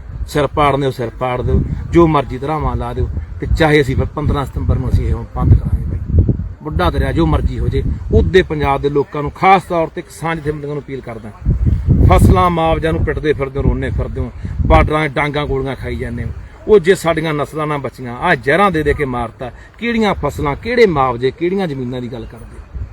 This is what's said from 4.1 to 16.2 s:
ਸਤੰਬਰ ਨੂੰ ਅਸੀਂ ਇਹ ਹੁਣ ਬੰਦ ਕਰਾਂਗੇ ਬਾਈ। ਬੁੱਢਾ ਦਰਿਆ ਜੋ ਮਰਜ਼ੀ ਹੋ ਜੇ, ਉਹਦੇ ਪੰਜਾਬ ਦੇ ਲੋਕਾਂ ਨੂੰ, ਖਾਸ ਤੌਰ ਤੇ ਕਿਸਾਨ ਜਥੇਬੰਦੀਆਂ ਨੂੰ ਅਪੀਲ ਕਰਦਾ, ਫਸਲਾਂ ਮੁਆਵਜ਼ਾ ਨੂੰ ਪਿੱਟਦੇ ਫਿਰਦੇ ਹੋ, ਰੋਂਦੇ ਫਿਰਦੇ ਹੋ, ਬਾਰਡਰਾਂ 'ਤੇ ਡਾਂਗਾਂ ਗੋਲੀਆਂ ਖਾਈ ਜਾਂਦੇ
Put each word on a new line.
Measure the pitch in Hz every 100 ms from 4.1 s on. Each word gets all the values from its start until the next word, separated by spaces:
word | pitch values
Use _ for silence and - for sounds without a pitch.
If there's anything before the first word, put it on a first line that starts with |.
| - 143 143 -
ਸਤੰਬਰ | - - 127
ਨੂੰ | 123
ਅਸੀਂ | - 117
ਇਹ |
ਹੁਣ | 117 113 120
ਬੰਦ | -
ਕਰਾਂਗੇ | - - - -
ਬਾਈ। | - - - - - - -
ਬੁੱਢਾ | 151 156 175
ਦਰਿਆ | 139 135
ਜੋ | 135 165
ਮਰਜ਼ੀ | 143 127 123
ਹੋ | 120
ਜੇ, | 135 - - -
ਉਹਦੇ | 214 180 185
ਪੰਜਾਬ | 175 151 139 139
ਦੇ | 143
ਲੋਕਾਂ | 147 135 151
ਨੂੰ, | 143
ਖਾਸ | - 190 190
ਤੌਰ | - 170 160
ਤੇ | 175
ਕਿਸਾਨ | - - 160 165
ਜਥੇਬੰਦੀਆਂ | 147 151 143
ਨੂੰ | 147
ਅਪੀਲ | 131 131
ਕਰਦਾ, | 120 113 110 - - - - - - - -
ਫਸਲਾਂ | 185 - 190 180
ਮੁਆਵਜ਼ਾ | 165 165 160 160
ਨੂੰ | 160 156
ਪਿੱਟਦੇ | 139 151
ਫਿਰਦੇ | 135 135 135
ਹੋ, |
ਰੋਂਦੇ | 131 127 131
ਫਿਰਦੇ | - 123 131
ਹੋ, | 123 - - - -
ਬਾਰਡਰਾਂ | 156 147 151 151
'ਤੇ |
ਡਾਂਗਾਂ | 143 147 143 143
ਗੋਲੀਆਂ | 135 135 127
ਖਾਈ | 123 120
ਜਾਂਦੇ | 123 120